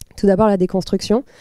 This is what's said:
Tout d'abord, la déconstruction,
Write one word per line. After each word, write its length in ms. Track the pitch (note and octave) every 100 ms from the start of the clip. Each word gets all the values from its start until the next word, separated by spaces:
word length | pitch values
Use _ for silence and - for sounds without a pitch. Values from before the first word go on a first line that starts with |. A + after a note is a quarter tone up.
| - -
Tout 80 | G3
d'abord, 220 | F#3+ G#3+
la 100 | G3
déconstruction, 680 | F#3 F#3+ - G3+ - A3+ - -